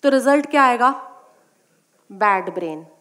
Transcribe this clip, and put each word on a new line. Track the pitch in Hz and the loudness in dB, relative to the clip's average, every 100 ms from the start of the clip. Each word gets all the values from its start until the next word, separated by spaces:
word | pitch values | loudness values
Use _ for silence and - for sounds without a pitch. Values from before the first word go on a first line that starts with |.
तो | 277 | 2
रिजल्ट | 269 247 285 294 | 2 2 2 2
क्या | 294 | 2
आएगा? | 269 240 247 277 - - _ _ _ _ _ _ _ _ _ | 2 2 0 -2 -12 -20 _ _ _ _ _ _ _ _ _
बैड | 196 208 190 180 | -2 0 0 -4
ब्रेन। | 180 170 156 165 _ | -8 -8 -10 -14 _